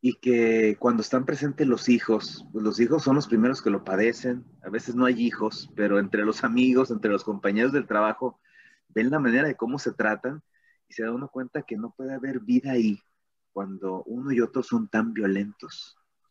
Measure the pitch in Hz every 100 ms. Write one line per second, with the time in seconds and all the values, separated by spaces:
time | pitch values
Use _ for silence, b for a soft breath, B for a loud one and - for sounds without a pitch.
0 | 127 - 127 120 113 113 110 104 123 117
1 | 107 131 135 147 147 139 143 117 - 117
2 | - 110 - - - 110 107 104 117 156
3 | 139 139 143 113 120 135 113 98 - 95
4 | 113 117 127 123 - _ 95 110 - 120
5 | 127 117 120 - 110 - - - 104 101
6 | 98 104 107 107 127 120 127 127 131 113
7 | 107 101 - 101 101 104 123 139 113 104
8 | 107 107 127 - b b b b _ 107
9 | 120 151 131 120 147 127 117 139 123 -
10 | 107 107 127 151 _ _ _ _ _ -
11 | 113 120 143 131 127 151 - 107 113 -
12 | 131 135 135 131 107 123 135 127 110 101
13 | _ _ _ _ _ 98 98 95 95 92
14 | - 120 135 123 113 131 120 117 110 110
15 | 117 113 98 98 101 - - - - _
16 | _ _ _